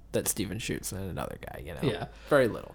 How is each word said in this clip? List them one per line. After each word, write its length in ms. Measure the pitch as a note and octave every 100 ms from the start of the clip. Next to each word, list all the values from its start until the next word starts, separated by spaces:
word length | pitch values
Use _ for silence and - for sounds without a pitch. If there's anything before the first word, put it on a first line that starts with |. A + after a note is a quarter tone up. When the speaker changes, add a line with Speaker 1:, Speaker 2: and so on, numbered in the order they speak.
| -
Speaker 1:
that 140 | A2+ -
Steven 300 | - G2 G2+
shoots 320 | - C#2 -
and 160 | F#2+ F#2+
another 280 | C#2 - - -
guy, 160 | - -
you 80 |
know? 60 | -
Speaker 2:
Yeah. 240 | C#3+ G#2+ - - -
Speaker 1:
Very 180 | C#3+ A#2+
little. 240 | - -